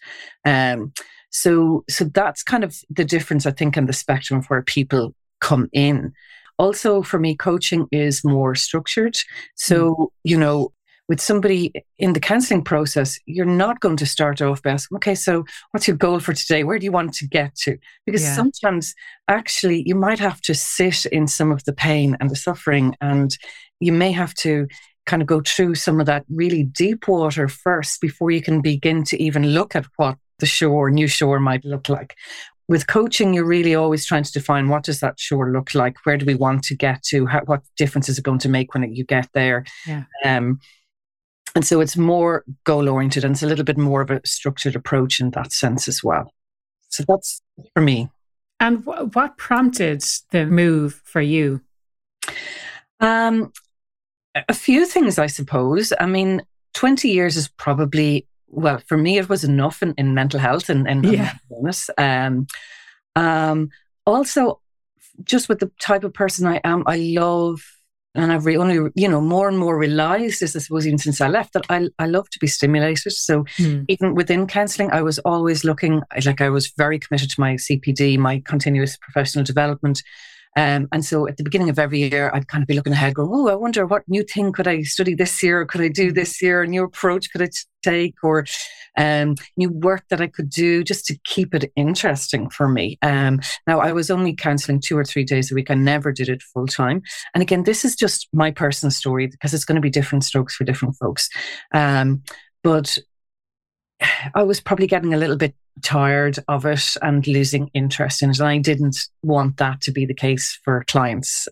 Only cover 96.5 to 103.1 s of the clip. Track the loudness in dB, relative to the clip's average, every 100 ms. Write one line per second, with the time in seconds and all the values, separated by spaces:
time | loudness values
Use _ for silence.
96.5 | -6 -4 0 0 -2 -6 -14 -6 -2 0
97.5 | 2 2 0 0 0 0 -2 -2 0 0
98.5 | 0 -2 0 -2 -2 -2 -2 -4 -6 -4
99.5 | -4 -2 0 0 0 0 0 0 -2 -2
100.5 | -4 -4 -2 -4 -4 -4 -4 -6 -6 -12
101.5 | -14 -4 0 2 2 2 0 -4 -20 -20
102.5 | _ 2 2 0 -4 -8